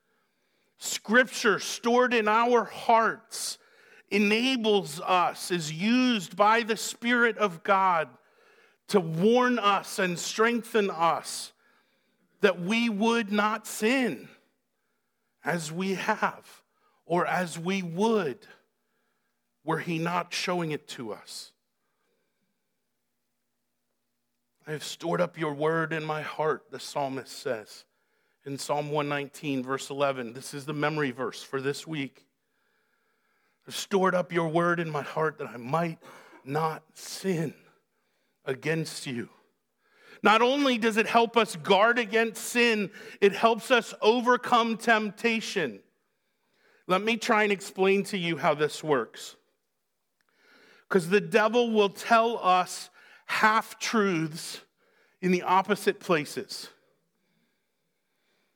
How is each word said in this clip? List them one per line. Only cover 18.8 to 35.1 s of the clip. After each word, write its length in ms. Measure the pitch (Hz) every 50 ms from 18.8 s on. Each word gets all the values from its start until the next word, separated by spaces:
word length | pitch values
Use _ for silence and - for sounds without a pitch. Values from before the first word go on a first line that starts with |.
| _ _ _ _ _ _ _ _ _ _ _ _ _ _ _ _ _
were 140 | 147 160 151
he 200 | 147 170 170 160
not 340 | 165 170 175 180 170 -
showing 400 | - - - - 180 180 170 156
it 160 | 151 135 - -
to 240 | - - 123 107
us. 400 | 98 - - - - - - - _ _ _ _ _ _ _ _ _ _ _ _ _ _ _ _ _ _ _ _ _ _ _ _ _ _ _ _ _ _ _ _ _ _ _ _ _ _ _ _ _ _ _ _ _ _ _ _ _ _ _ _ _ _ _ _ _ _ _ _ _ _ _
"I 60 | 151
have 120 | 156 143 -
stored 360 | - - - 165 170 170 170
up 180 | 175 170 - 160
your 160 | 165 151 143
word 380 | 143 156 156 160 165 160 156
in 120 | 160 156 156
my 180 | 156 151 151
heart," 480 | 147 - - - 151 156 139 - - _
the 100 | 135 127
psalmist 520 | - - - 147 143 135 131 131 117 -
says 520 | - - - 139 120 110 101 - - - - _ _ _ _ _ _ _ _ _ _ _ _
in 140 | 139 139 131
Psalm 320 | - - 147 147 151 147
one 180 | 147 151 143 143
nineteen, 540 | 147 143 139 131 - - - 147 139 131
verse 260 | 123 127 135 131 - -
eleven. 440 | 143 139 143 139 135 127 123 113
This 200 | 120 131 127 -
is 140 | - 143 131
the 80 | 151 156
memory 380 | 147 151 151 156 151 147 131
verse 300 | 120 123 127 104 - -
for 180 | - - - 135
this 260 | 131 139 143 - -
week. 400 | 165 160 151 139 131 - _ _ _ _ _ _ _ _ _ _ _ _ _ _ _ _ _ _ _ _ _ _ _ _ _ _ _ _ _ _
"I've 100 | - 143
stored 380 | - - - 208 190 185 185 180
up 180 | 180 175 -
your 160 | 165 170 170 160
word 320 | 151 170 170 175 170 170
in 100 | 175 160
my 120 | 151 147
heart 360 | 131 -